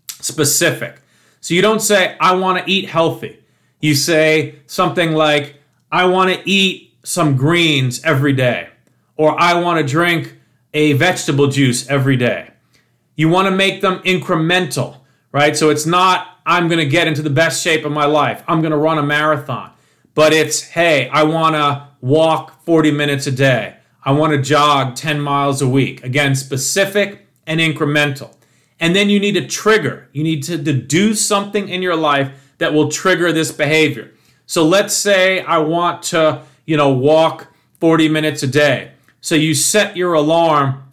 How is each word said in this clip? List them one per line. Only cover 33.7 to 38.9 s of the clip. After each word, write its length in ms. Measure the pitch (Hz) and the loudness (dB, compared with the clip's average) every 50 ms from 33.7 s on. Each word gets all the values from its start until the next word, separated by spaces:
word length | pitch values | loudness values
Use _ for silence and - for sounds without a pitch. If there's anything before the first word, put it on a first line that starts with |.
| 156 160 156 143 131 117 101 - _ _ _ _ _ _ _ | 2 2 2 0 -2 -4 -12 -16 _ _ _ _ _ _ _
So 180 | - - 180 160 | -6 -2 0 2
let's 300 | 156 180 196 202 202 - | 4 4 2 2 0 -2
say 480 | - - 202 202 185 185 190 185 180 135 | -4 0 0 2 2 2 2 0 -2 -2
I 160 | 143 165 165 | -2 -2 0
want 440 | 156 151 165 170 175 175 - - - | 0 0 -2 -2 -2 -2 -4 -6 -6
to, 360 | - - 165 160 156 143 135 - - _ _ _ | -4 0 0 2 2 0 -2 -6 -16 _ _ _
you 140 | - - 147 | -2 0 2
know, 100 | 147 139 | 2 2
walk 600 | 135 123 127 147 156 160 160 160 156 - - - _ _ _ _ _ _ | 2 2 2 4 4 4 4 2 0 -4 -12 -20 _ _ _ _ _ _
forty 300 | 170 165 165 160 160 156 | 2 2 4 4 4 2
minutes 340 | 156 156 151 156 143 - 147 | 2 0 0 -2 -2 -4 -4
a 60 | 131 | -2
day. 440 | 123 147 147 143 123 104 95 - | 0 2 2 2 2 0 -4 -10